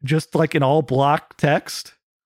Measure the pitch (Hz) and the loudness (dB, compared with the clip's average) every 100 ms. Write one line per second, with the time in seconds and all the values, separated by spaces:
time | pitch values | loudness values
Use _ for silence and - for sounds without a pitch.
0 | 131 156 - 160 160 156 135 156 131 131 | -4 -4 -2 -2 0 2 2 2 0 0
1 | 139 156 - - 147 160 - - - _ | 2 0 -4 -4 0 0 -4 -14 -16 _
2 | _ _ | _ _